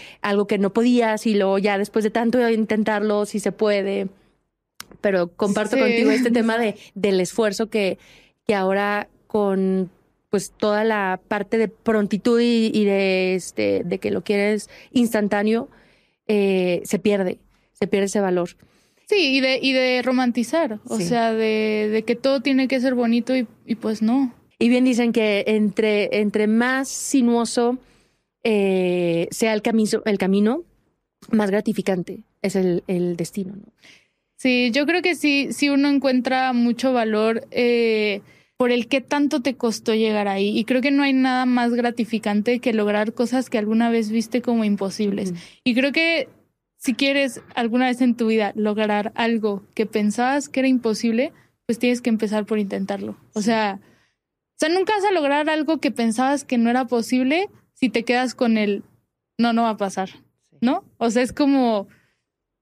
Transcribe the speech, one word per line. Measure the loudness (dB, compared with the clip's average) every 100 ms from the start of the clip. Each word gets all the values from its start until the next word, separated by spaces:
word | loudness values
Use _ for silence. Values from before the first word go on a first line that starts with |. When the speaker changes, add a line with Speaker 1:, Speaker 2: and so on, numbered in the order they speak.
| -18 -8
Speaker 1:
algo | -2 -2 0
que | 0
no | 0
podías | 2 2 2 2 0 0
y |
luego | 2 2 2
ya | 0 0
después | -2 -2
de | 0
tanto | 0 0 2 2
intentarlo, | 0 0 0 0 0 0 -2 -2
sí | -4
se | -4
puede. | -2 0 0 -2 -4 -6 -10 _ _ _ _ _ -20 -20 -4
Pero | 0 0 0
comparto | -2 0 0 0 2
Speaker 2:
Sí. |
Speaker 1:
contigo | 2 4 2
este | 2 2
tema | 2 2 2
de, | 0 -4 -12
del | -4 0 0
esfuerzo | 0 0 0 0 -4
que, | -2 -2 -4 -12 -20 _ _ -2
que |
ahora | 0 2 0 0 -2 -6 _ _
con, | -2 0 0 0 0 -4 _ _ _ _
pues, | -6 -6 -4
toda | -2 0
la | 0 -2 -2 -4 -4
parte | -6 -2 -2
de | -2
prontitud | -4 -2 0 0 -2 0 2
y, | 2 2 2
y | 0
de, | 0 2 0 0 0
este, | -2 -6 -4 0 0
de | -2 -4
que | -4
lo | -4
quieres | -2 0 0 -2 -6 -20 -4
instantáneo, | 0 2 2 0 0 0 0 -4 -14 _ _ _ _ -2
eh, | 0 2 2 0 -2
se | -2 -2
pierde, | 0 0 0 -4 _ _ _
se | -6 -2
pierde | 0 0
ese | 0
valor. | 0 0 -2 -8 -20 _ _ _ -2
Speaker 2:
Sí, | 0 2 2
y |
de, | 2 0
y | 0
de | 2 2 0
romantizar, | 0 0 0 0 -2 0 -2 -4 -6
o | -4
Speaker 1:
Sí. |
Speaker 2:
sea, | -2 0 0
de, | 0 0 0 0 0 -2
de | -2
que | -2
todo | -2 0 0
tiene | 2 0 2
que | 0
ser | 0
bonito | 0 2 0 0 -2
y, | -2 -8 -8
y |
pues | -6 -4 -2
no. | 0 2 0 -4 _ 0
Speaker 1:
Y | 2
bien | 4
dicen | 4 2 2
que | 2 2 2 2
entre, | 2 2 2 2 2 0 0
entre | 0 0 2
más | 2 2 0 -4
sinuoso, | -8 0 2 4 2 0 0 0 -2 -8 _ _ _ _ _
eh, | 0 2 2 2 0 0 0 0 -2
sea | -2 0
el | 0
camiso-, | 0 2 2 0 0
el | 0
camino, | 2 2 2 0 -6 _ _ _ _ _ -4
más | 0 0
gratificante | 0 -2 -2 -2 -2 -4 -12 -18 _
es | -4 0
el, | 0 0 -2
el | -2 -2 -4
destino, | -6 -8 -10 -12
¿no? | -20 _ -20 -20 _ _ _ -4
Speaker 2:
Sí, | 0 2 2
yo | 0 0
creo | 0
que | -2
sí, | 0 0 0 -2
sí | -2 0
uno | 2 2
encuentra | 2 2 0 0 0 0
mucho | 0 0 0 0
valor, | 0 0 0 0 -2 -4
eh, | -2 0 2 2 0 0 -4 -10 -20 _ -2
por | 0
el | 0 0
qué | -2
tanto | -2 0 0 0
te | -2 -2
costó | -4 -2 -2
llegar | 0 2 0 -2
ahí. | -2 0 0
Y |
creo | 0 0
que | 2
no | 2
hay | 2
nada | 2 2 2 0
más | 2 0
gratificante | 0 -2 -2 -4 -2 -2 0 0 0
que | 0
lograr | 0 0 0 -2
cosas | -2 -2 -2 -2
que | -2
alguna | 0 0 2
vez | 0 0
viste | -2 -2 -2
como | 0 0
imposibles. | 0 0 -2 -2 -2 -2 -4
Speaker 1:
Mm. | -8 -14 -8
Speaker 2:
Y | -2
creo | 0 0
que | 2 0 0 -4 -10 _ _ _ _
si | -4
quieres | -2 0 0 -2 -4 -10
alguna | -6 -2 0 0
vez | 2
en | 0 2
tu | 0
vida | 0 0
lograr | -2 -2 0 0 -2 -2
algo | -4 -2 0 -2 -4 -6
que | -6 -2
pensabas | 0 0 0 0 0 -2
que | -2
era | 2
imposible, | 2 0 -2 0 0 -2 -6 _ _ -8
pues | -2
tienes | 0 0
que | 0
empezar | 0 0 -2
por | -2 -2
intentarlo. | -2 -4 -6 -6 -8 -14 _
O | -4
Speaker 1:
Sí. | 0
Speaker 2:
sea, | 0 0 -4
o | -12 _ _ _ _ _ _ -4
sea, | 0
nunca | 0 0
vas | 0 0
a |
lograr | 2 2 0 0
algo | 0 0 -2
que | -2
pensabas | 0 -2 0 0 0
que | -2 0
no | 2
era | 0 0
posible | -2 0 0 0 0 -2 -8 _
si | _ -2
te | 0
quedas | 0 0 0
con | -2 0 2
el, | 0 -2 -6 _ _ _ _ -2
"No, | 0
no | 2
va | 0
a | -2
pasar", | -4 -4 -8
Speaker 1:
Sí. | -10 _ _ _ _
Speaker 2:
¿no? | -2 -2 -6 -4
O | -2
sea, | 0
es | 0
como, | 0 2 4 2 0 -4 _ _ _ _ _ _ _